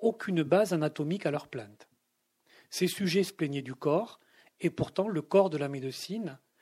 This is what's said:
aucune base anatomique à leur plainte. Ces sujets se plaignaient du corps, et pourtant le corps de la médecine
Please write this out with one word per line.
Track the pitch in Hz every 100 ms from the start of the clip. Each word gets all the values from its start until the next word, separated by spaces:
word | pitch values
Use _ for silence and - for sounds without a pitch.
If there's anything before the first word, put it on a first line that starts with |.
aucune | 226 220 - 175
base | 139 180 208
anatomique | 170 151 151 151 196 156
à |
leur | 143 -
plainte. | 127 104 104 - _ _ _ _ _ _ - _
Ces | - 180
sujets | - 190 185
se | 185
plaignaient | - 151 143
du | 127
corps, | 131 151 160 233 - _ _ _ _
et | 170
pourtant | - - - 208
le | 165
corps | 147 190 190
de | 151
la | 143
médecine | 139 131 123 - 214 185 135 _ _